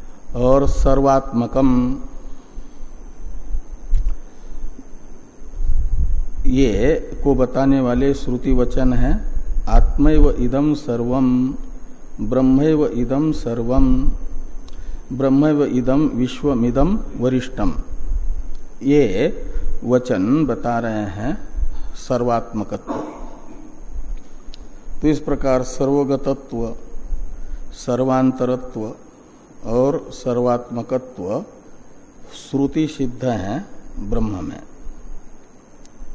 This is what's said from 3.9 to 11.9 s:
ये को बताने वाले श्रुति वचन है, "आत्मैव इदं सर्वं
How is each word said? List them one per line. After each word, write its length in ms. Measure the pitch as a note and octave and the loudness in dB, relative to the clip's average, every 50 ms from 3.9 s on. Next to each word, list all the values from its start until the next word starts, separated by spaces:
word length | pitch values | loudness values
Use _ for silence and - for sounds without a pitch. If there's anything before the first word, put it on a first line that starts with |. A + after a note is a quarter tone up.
| - - - - - - - - - - - - - - - - - - - - - - - - - - - - - - - - - - - - - - - - - - - - - - - - - - - | 2 4 4 2 0 0 -4 -10 -14 -16 -12 -8 -6 -4 -4 -4 -6 -8 -12 -14 -14 -14 -12 -14 -14 -14 -16 -18 -16 -14 -12 -10 -4 0 4 6 6 6 6 4 4 4 4 4 4 2 2 2 0 6 6
ये 640 | C3 B2+ C3 C#3 A#2 G2 G2 A2+ C#3+ D#3+ - - - - - - | 6 8 8 4 4 4 4 4 4 2 2 -2 -6 -6 -2 2
को 100 | C#3+ C3+ | 2 4
बताने 460 | B2 B2+ B2 - C3 C3+ C#3 C#3 C3+ | 4 2 2 2 2 4 4 4 4
वाले 340 | C3 A#2+ A#2+ B2 C3+ C#3 C3+ | 2 2 2 2 2 2 2
श्रुति 380 | - - - B2 B2 - C#3 C3 | 0 -2 -2 -2 -2 2 4 4
वचन 400 | B2 B2 A#2+ - - C3 B2+ B2 | 4 4 4 4 4 4 6 6
है, 400 | B2 B2+ C3+ - - - - - - - - - - - - | 6 6 6 4 2 2 0 0 0 0 2 2 2 2 6
"आत्मैव 640 | A2 A#2 - - - - C#3+ D3+ D#3 D3+ D3 C#3+ | 8 8 8 8 6 6 6 6 8 8 8 8
इदं 440 | B2 C3 B2+ A#2+ B2 C3+ D3 D3+ D3+ | 6 4 2 2 2 2 2 2 0
सर्वं 800 | D3 - - A#2 A#2 A#2+ A#2+ B2+ C3+ C3 B2+ B2 B2+ B2+ C3 C#3+ - - - - - - - | 0 -2 -4 -4 -2 -2 0 0 2 2 2 2 2 0 0 -2 -6 -8 -8 -8 -10 -10 -10